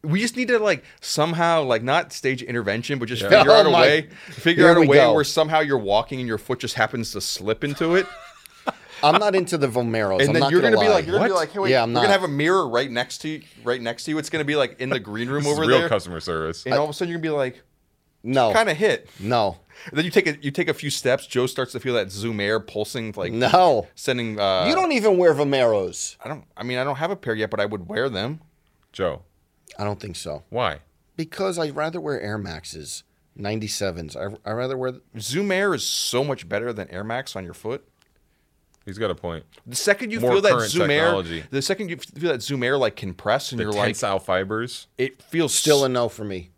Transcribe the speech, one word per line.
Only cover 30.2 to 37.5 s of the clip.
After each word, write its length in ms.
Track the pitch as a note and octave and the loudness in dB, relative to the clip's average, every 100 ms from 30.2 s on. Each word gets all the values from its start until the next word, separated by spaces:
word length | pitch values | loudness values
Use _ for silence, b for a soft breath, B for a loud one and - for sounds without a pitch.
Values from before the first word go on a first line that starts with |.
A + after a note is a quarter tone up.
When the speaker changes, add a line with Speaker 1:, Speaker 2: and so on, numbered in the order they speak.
| - D2 - | -10 -12 -8
Speaker 2:
Why? 300 | A#2 A2 D2 _ _ _ - | -4 -2 -4 _ _ _ -10
Speaker 3:
Because 400 | D#3+ - F#3+ F3 | -10 -4 -4 -4
I'd 180 | D#3 C#3+ | -6 -4
rather 240 | D3+ F3 | -6 -6
wear 180 | D#3 C3 | -6 -6
Air 200 | G#2 G#2+ | -6 -8
Maxes, 680 | F#2+ D#2 - E2 C#2+ - _ _ _ - | -8 -12 -14 -16 -14 -16 _ _ _ -10
ninety-sevens. 800 | G2+ A2 G#2+ - G2 E2+ D#2 - | -6 -6 -6 -4 -4 -6 -12 -10
I, 120 | G2 G#2+ G2+ | -10 -10 -8
I'd 60 | |
rather 240 | A2 B2+ C3 | -6 -6 -4
wear 140 | B2+ | -6
th- 100 | B2+ _ A2+ | -8 _ -14
Speaker 1:
Zoom 320 | G#2 C#3+ G3+ | -6 -4 -2
Air 220 | F#3 G3+ | 0 0
is 100 | D3 | -2
so 400 | - - - A#2+ | -4 -4 -2 -2
much 240 | C#3+ C3+ E2+ | -2 -4 -4
better 240 | G2+ A#2+ | -4 -4
than 160 | G#2+ F#2 | -8 -10
Air 140 | F2+ | -10
Max 320 | G#2+ A#2+ C3+ G2 | -8 -8 -8 -12
on 80 | |
your 80 | F2+ | -12